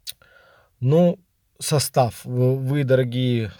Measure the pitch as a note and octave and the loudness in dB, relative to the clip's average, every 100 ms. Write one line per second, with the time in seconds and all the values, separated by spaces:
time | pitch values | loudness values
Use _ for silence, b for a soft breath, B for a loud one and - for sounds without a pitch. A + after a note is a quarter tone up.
0 | - - b b b b b _ B2 D#3 | -18 -18 b b b b b _ 0 2
1 | F3 F3 _ _ _ _ - D3 - - | 2 0 _ _ _ _ -2 -2 0 0
2 | A#2+ - B2 B2 B2+ C3+ C3 D3 C3 C3 | 0 -4 -8 0 0 0 -2 -2 2 2
3 | B2+ B2 B2+ A#2+ G#2+ | 2 -2 0 -2 -4